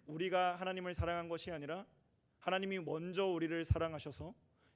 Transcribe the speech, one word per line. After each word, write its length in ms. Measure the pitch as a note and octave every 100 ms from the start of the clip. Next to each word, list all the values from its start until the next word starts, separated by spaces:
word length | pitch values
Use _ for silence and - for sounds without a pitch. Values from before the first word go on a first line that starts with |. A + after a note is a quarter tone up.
| -
우리가 480 | D#3 F#3 F3+ F3+ F3+
하나님을 380 | F#3 F#3 F3+
사랑한 360 | F3 E3+ E3+ E3+
것이 220 | E3 F3+
아니라 340 | D#3+ C#3+ F3+ G#3 _ _ _ _ _
하나님이 400 | F3 F#3+ G3 F#3+
먼저 460 | D3+ D#3 F3 F3+ F#3+
우리를 380 | E3 E3 E3 D#3+
사랑하셔서 680 | D#3+ E3 D3+ D3+ - D#3 - _ _ _